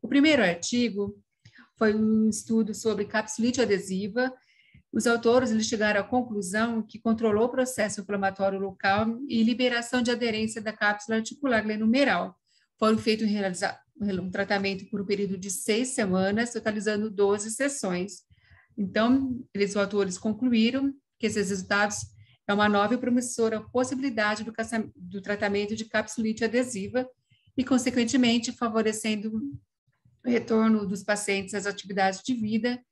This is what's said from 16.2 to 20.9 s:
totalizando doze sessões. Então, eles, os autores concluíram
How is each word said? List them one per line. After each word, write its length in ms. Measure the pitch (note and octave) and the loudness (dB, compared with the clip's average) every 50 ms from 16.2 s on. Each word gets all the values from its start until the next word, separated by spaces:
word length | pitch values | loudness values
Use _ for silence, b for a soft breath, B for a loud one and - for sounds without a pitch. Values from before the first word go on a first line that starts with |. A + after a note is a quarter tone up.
| F#3+ G3 G3+ G#3+ A#3 A#3 - | 2 2 2 0 -2 -2 -4
totalizando 580 | A3+ A3 A3+ G#3 G#3+ G3 G#3+ G#3+ G#3 G#3 A3 | -4 -4 -4 -4 -2 -2 -2 -2 -2 -2 -4
doze 400 | G#3 F#3 G3+ G3 G3+ G#3 G#3 A3 | 0 2 2 2 4 0 -2 -6
sessões. 720 | A3+ - C4+ C#4+ C#4 - - F#3+ F3+ F3+ F3+ G3+ - - _ b b b b b b b b b b - | -4 -2 -2 -2 -2 -4 -4 -4 -2 -2 -4 -6 -8 -16 _ b b b b b b b b b b -6
Então, 680 | G#3 F#3 - G#3 A3 A#3+ B3+ C4+ C4+ C4 B3 A#3+ - _ _ | -6 -2 0 0 2 4 4 2 2 0 -4 -6 -10 _ _
eles, 180 | G3 G3+ G3 | 0 0 0
os 60 | G3+ G#3 | 2 0
autores 380 | G3+ F#3+ G3+ G3+ G3 F#3+ F3+ | -2 0 2 0 0 0 -2
concluíram 800 | - - A3 G#3+ G#3+ B3+ B3+ A#3+ A3+ A3 A#3 B3 C4+ C#4 C#4 | -4 -4 -4 -4 0 0 2 4 4 4 4 2 2 -2 -2